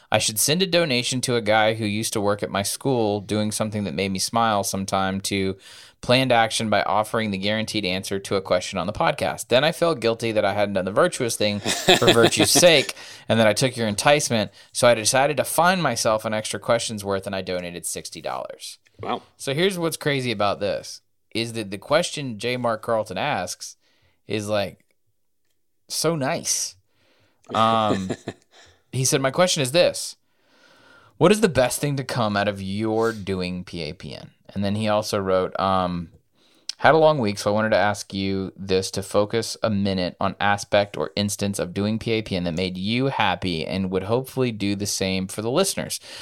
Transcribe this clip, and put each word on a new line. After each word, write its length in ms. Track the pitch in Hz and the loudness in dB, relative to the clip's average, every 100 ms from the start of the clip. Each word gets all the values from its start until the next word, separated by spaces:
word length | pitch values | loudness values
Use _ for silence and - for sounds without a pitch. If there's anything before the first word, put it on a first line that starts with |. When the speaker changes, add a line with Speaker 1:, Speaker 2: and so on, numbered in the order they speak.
| - | -2
Speaker 1:
I 80 | 110 | 0
should 220 | - 107 | 0 0
send 220 | - 170 | 0 2
a 40 | 190 | 2
donation 540 | 175 156 120 117 131 | 2 2 0 0 -2
to 140 | 127 120 | 0 0
a 40 | |
guy 340 | 104 110 107 | 4 4 4
who 100 | 110 | 2
used 280 | 107 104 110 | -2 -2 -2
to 60 | 110 | 0
work 220 | 101 104 | 0 0
at 80 | - | -2
my 120 | 92 | -2
school 560 | 98 - 139 123 107 104 | -2 -2 0 2 2 0
doing 320 | 95 107 107 | -2 -2 -2
something 320 | - 110 107 | -2 -4 -2
that 100 | 98 | -4
made 160 | 73 98 | -2 -2
me 80 | 95 | -2
smile 460 | - 113 113 104 | -2 0 2 2
sometime," 560 | 98 95 95 98 95 95 | 0 -4 -2 0 0 -2
to 340 | - 101 95 95 - - - _ | -2 -2 -2 -4 -10 -20 -20 _
planned 320 | - 127 131 | 2 2 4
action 380 | 117 113 - 110 | 4 4 0 0
by 120 | 101 | 0
offering 480 | - 101 - 117 110 | 2 0 0 -2 -2
the 80 | 95 | -2
guaranteed 460 | 101 110 107 107 | -2 -2 -2 -2
answer 340 | 95 92 - 98 | -2 -2 -4 -6
to 160 | - 98 | -2 -4
a 40 | |
question 360 | 92 90 - 95 | 0 -2 0 -4
on 80 | 87 | -4
the 40 | |
podcast. 540 | - 165 151 78 - - | 0 0 0 -2 -4 0
Then 140 | 123 | 2
I 60 | 151 | 2
felt 300 | - 170 143 | 2 0 2
guilty 320 | 113 113 117 | 0 0 0
that 120 | 107 | 2
I 100 | 101 | 2
hadn't 200 | 101 101 | 2 0
done 100 | 98 95 | 0 0
the 40 | |
virtuous 440 | 117 165 - 117 - | 2 2 0 -4 0
thing 240 | 107 104 | -2 -2
for 520 | 95 - - 175 123 | -4 0 4 6 6
Speaker 2:
<laughs> 0 | |
Speaker 1:
virtue's 380 | 120 117 - 151 | 6 6 4 4
sake, 440 | - 175 147 117 - - - - | 6 8 8 4 -4 -16 -10 0
and 100 | 113 | 4
that 80 | 110 | 4
I 60 | |
took 240 | 104 131 120 | 4 0 0
your 100 | 110 | -2
enticement, 640 | 101 143 147 - 117 98 - - | 2 4 4 2 -2 -2 -6 -12
so 160 | - 123 | 2 4
I 60 | |
decided 420 | 113 107 131 147 131 | 4 2 2 2 0
to 80 | |
find 360 | 113 - 175 185 | -2 2 4 4
myself 420 | 147 113 120 110 | 0 0 0 0
an 100 | 110 | 0
extra 240 | 107 - 107 | -4 -4 -4
question's 460 | - 117 - 104 | 0 0 0 -6
worth, 220 | 101 98 98 | -4 -4 -4
and 100 | 95 | -6
I 60 | |
donated 440 | 92 90 87 85 - | -4 -6 -6 -8 -8
sixty 340 | 85 - 82 | -8 -10 -10
dollars. 580 | 69 64 - - - - _ - | -8 -8 -10 -14 -18 -18 _ -12
Speaker 2:
Wow. 220 | 101 120 - - | -8 -8 -10 -12
Speaker 1:
So 180 | - | -6
here's 240 | 139 190 180 | 0 0 0
what's 180 | 165 156 | -4 -2
crazy 340 | 151 135 123 | -2 -2 -2
about 280 | 101 101 80 | 0 0 0
this, 420 | 101 64 - - _ _ _ | -2 -4 -8 -16 _ _ _
is 180 | 110 117 | -6 -4
that 160 | 113 98 | -6 -8
the 80 | 98 | -8
question 600 | - 151 175 151 135 104 | 0 0 0 -6 -8 -6
J. 180 | 120 123 | -4 -2
Mark 240 | 120 110 | -2 -2
Carlton 380 | - 113 104 92 | -2 -2 -2 -4
asks 580 | 139 110 90 - - - _ _ _ _ - | -2 -2 -4 -8 -14 -18 _ _ _ _ -6
is, 200 | 110 104 | -4 -2
like, 360 | 104 95 - _ _ _ _ _ _ _ _ _ _ - | -2 -2 -8 _ _ _ _ _ _ _ _ _ _ -10
so 260 | - 156 | -4 -2
nice. 600 | 165 131 165 - - - - _ _ _ _ _ _ - | 0 -2 -4 -4 -4 -4 -10 _ _ _ _ _ _ -4
Um, 560 | 107 113 113 107 98 95 - - - _ | 2 4 4 2 0 -4 -8 -10 -16 _
Speaker 2:
<laughs> 400 | - - _ _ | -20 -20 _ _
Speaker 1:
he 120 | 127 | -4
said, 160 | 131 143 | 0 0
"My 100 | 135 | 0
question 320 | 156 180 165 | 2 2 2
is 100 | 127 | 2
this. 440 | 170 127 - - - _ _ _ _ _ _ - - _ - | 4 4 2 -8 -12 _ _ _ _ _ _ -20 -20 _ 2
What 160 | 165 | 4
is 80 | 214 | 4
the 80 | 214 | 2
best 320 | 127 123 - | 4 2 0
thing 160 | 147 139 | -2 -2
to 80 | |
come 320 | 131 131 110 101 | -4 -2 0 2
out 100 | 104 | 0
of 160 | 98 | -2
your 500 | 95 101 110 110 113 | -4 -2 0 2 0
doing 520 | 110 95 92 90 90 | -2 -4 -4 -4 -6
P 180 | 92 87 | -8 -8
A 120 | 76 | -8
P 200 | - 76 | -10 -12
N?" 160 | - - - - | -14 -16 -20 -12
And 100 | 98 | -4
then 100 | 101 107 | -2 -2
he 120 | 107 | 0
also 300 | 107 107 104 | 0 0 -2
wrote, 400 | 95 92 92 - | 2 2 0 0
um, 520 | 95 95 90 87 85 - _ _ _ _ - - | 0 2 0 -2 -8 -14 _ _ _ _ -16 2
"Had 160 | 123 | 6
a 40 | 160 | 6
long 200 | 156 156 | 6 4
week, 200 | 104 101 | 0 0
so 120 | 104 | 0
I 40 | |
wanted 160 | 104 110 | 2 2
to 60 | 98 | 4
ask 360 | 104 98 - | 2 0 -4
you 380 | 98 98 98 95 - | -4 -2 -2 -4 -6
this 340 | 95 95 92 | -2 0 0
to 100 | - | -4
focus 540 | 95 104 104 117 110 - | -2 0 0 -2 -4 -2
a 80 | 113 | -2
minute 440 | 101 101 95 90 - | 0 0 0 -2 -2
on 160 | 98 - | -4 0
aspect 560 | 101 101 - 104 104 - | 0 0 2 2 2 -2
or 120 | - - | -4 -2
instance 420 | 104 - 101 98 | -2 -2 -4 -2
of 140 | 87 | -4
doing 240 | 92 104 110 | -2 -2 -2
P 140 | 117 | -2
A 100 | 110 | -2
P 140 | 110 95 | -2 -4
N 80 | |
that 100 | 87 | -2
made 220 | 80 92 92 | -2 -2 -2
you 300 | 98 120 135 | -2 0 0
happy 600 | 120 101 90 92 82 - | 0 0 0 -2 -4 -2
and 240 | 95 95 | -4 -2
would 140 | 92 | -2
hopefully 480 | 95 120 131 131 127 | -2 -2 -2 -2 -2
do 220 | 104 101 98 | -2 -4 -2
the 100 | 101 | -4
same 400 | - 95 95 95 | -2 -2 -2 -4
for 140 | - | -6
the 100 | 113 | -2
listeners, 500 | 147 190 - - - - - | 0 -2 -4 -8 -10 -12 -18